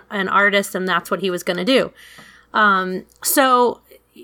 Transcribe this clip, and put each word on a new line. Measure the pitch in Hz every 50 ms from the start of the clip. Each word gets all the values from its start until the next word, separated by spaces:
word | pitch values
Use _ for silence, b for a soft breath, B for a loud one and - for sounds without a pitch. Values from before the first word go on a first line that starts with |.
| - -
an | 214 202 190 -
artist, | - 190 202 208 196 202 202 - -
and | 180 185 185
that's | 175 170 - -
what | 202 175
he | 185 190
was | 175 175
gonna | - - 180 175 180
do. | 202 269 240 85 - B B B B B B B B B B B B -
Um, | - 214 208 196 185 185 185 185 185 - _ _ _
so | - - - 294 269 262 254 247 247 226 - - _ _ - - _ _ _ -